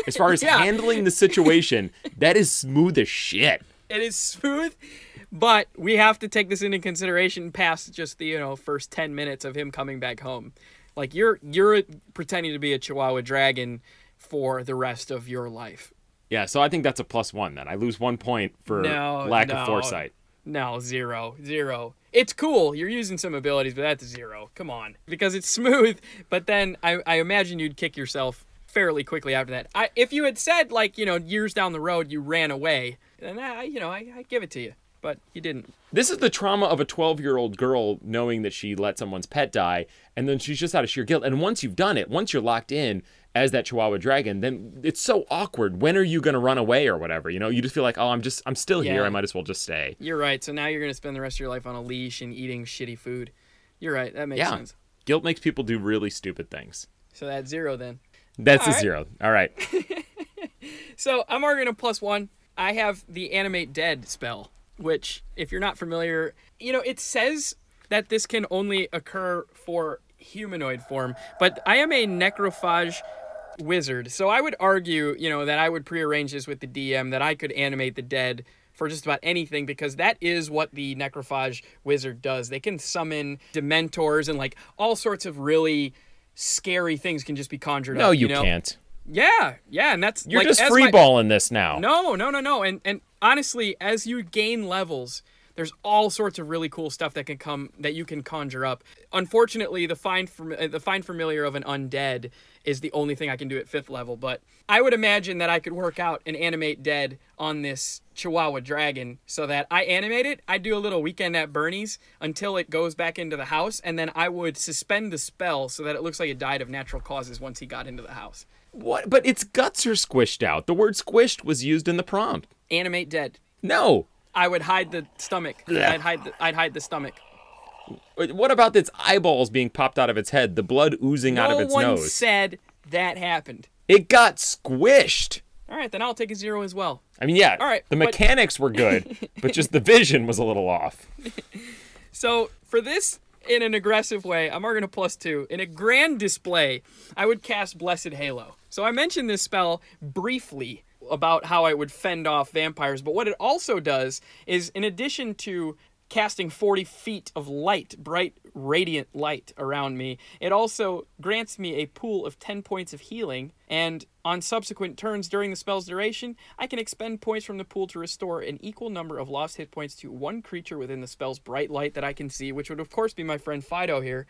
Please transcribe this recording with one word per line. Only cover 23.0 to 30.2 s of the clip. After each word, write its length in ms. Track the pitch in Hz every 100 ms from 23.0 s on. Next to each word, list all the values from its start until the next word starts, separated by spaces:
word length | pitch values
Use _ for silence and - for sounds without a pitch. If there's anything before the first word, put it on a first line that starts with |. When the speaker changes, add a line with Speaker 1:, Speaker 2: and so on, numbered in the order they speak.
| 202 180
Speaker 2:
some 160 | 185
abilities, 400 | 143 139 139 131
but 80 | 127
that's 200 | 151 143
a 40 | 123
zero. 440 | 120 113 107 104
Come 160 | - 165
on. 260 | 117 107 - -
Because 280 | 160 196
it's 160 | 185 -
smooth, 480 | - 247 269 226 196 - - -
but 160 | 180 180
then 300 | 202 190 180
I, 160 | 170 175 165
I 100 | 165
imagine 420 | 170 202 180 175
you'd 180 | 156 139
kick 200 | 165 -
yourself 500 | 131 143 131 127 - - -
fairly 360 | 208 180 151
quickly 300 | 143 160 139
after 160 | 135 127
that. 140 | 127 -
I, 160 | 196 226 -
if 160 | 240
you 120 | 285